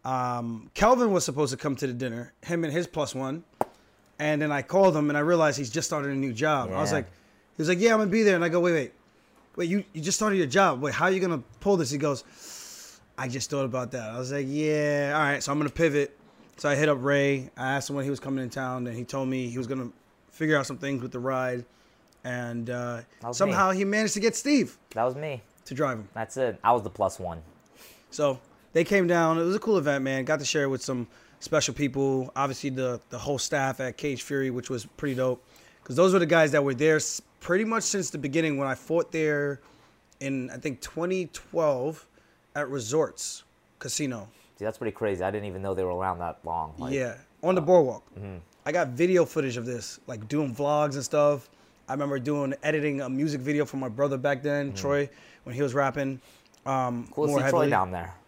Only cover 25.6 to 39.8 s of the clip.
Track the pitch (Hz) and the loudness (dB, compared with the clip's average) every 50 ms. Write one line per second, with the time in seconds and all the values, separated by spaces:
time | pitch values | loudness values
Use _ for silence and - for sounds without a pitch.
25.6 | _ - 135 127 156 135 123 110 104 - _ 110 113 - - 131 131 117 107 - | _ -12 -4 -2 -2 -2 -2 -4 -8 -10 _ -8 -8 -6 -2 0 0 0 0 2
26.6 | - 110 123 120 101 98 - - 101 95 - - 92 87 82 82 80 82 - _ | 4 4 4 4 2 -4 -2 0 0 0 0 -4 -8 -8 -8 -10 -14 -18 -20 _
27.6 | _ _ _ - - - - - _ _ - - 147 143 131 127 - _ - _ | _ _ _ -20 -20 -20 -20 -20 _ _ -4 -2 0 0 0 -4 -10 _ -20 _
28.6 | _ _ _ 160 175 - 208 196 180 170 175 170 165 160 165 165 170 175 190 214 | _ _ _ 0 2 4 4 4 4 4 4 4 4 4 2 2 2 0 0 0
29.6 | - 220 214 185 143 147 143 139 131 135 135 131 131 139 156 147 139 - - 156 | 0 2 2 2 2 2 0 0 0 -2 -2 -2 0 0 -2 -2 0 -2 0 0
30.6 | 143 139 135 123 - - 131 123 117 - - - - _ _ _ - - - 151 | 0 0 -2 -4 -4 -4 -4 -4 -6 -8 -12 -20 -20 _ _ _ -6 0 0 0
31.6 | - - 117 - 147 135 127 139 139 135 135 131 127 127 - 131 139 139 131 - | 0 0 -2 -2 -2 -2 0 0 0 2 0 0 -2 -4 -4 -2 -2 -2 -2 -4
32.6 | - 139 131 131 131 127 123 113 _ _ - 117 107 139 143 123 - - 160 143 | -6 -6 -4 -2 -4 -4 -4 -6 _ _ -14 -8 -4 -4 -2 -2 -2 -2 0 0
33.6 | 135 135 127 - 131 127 113 - - 147 135 - - - 143 139 135 131 123 127 | 0 0 -2 -4 -6 -8 -6 -4 -6 -6 -4 -6 -6 -4 -2 -2 -2 -2 -2 -6
34.6 | 123 - 135 120 104 - _ - - 143 131 123 127 131 127 123 _ _ - - | -6 -6 -6 -8 -8 -12 _ -6 -6 -4 -2 0 0 -2 -2 -4 _ _ -20 -20
35.6 | - - _ _ _ - 127 139 180 190 185 196 175 151 170 165 160 151 135 147 | -20 -20 _ _ _ -4 4 4 6 6 6 4 4 6 6 6 6 6 4 2
36.6 | 139 139 131 120 151 160 156 151 - - - - _ _ _ _ - - 175 190 | 2 2 0 2 4 4 4 4 2 -2 -8 -10 _ _ _ _ -2 0 0 0
37.6 | 220 220 226 226 - - - 202 175 - - 151 139 143 135 165 160 156 143 135 | 2 0 -2 -2 -2 -2 -2 -2 -4 -4 -6 -6 -6 0 0 2 2 2 0 0
38.6 | 139 135 131 - - - 160 170 165 - - 160 156 151 147 147 143 143 143 135 | -2 -2 -4 -6 -4 0 0 0 0 0 0 0 2 2 2 0 0 -2 -4 -6
39.6 | _ - - - | _ -20 -20 -20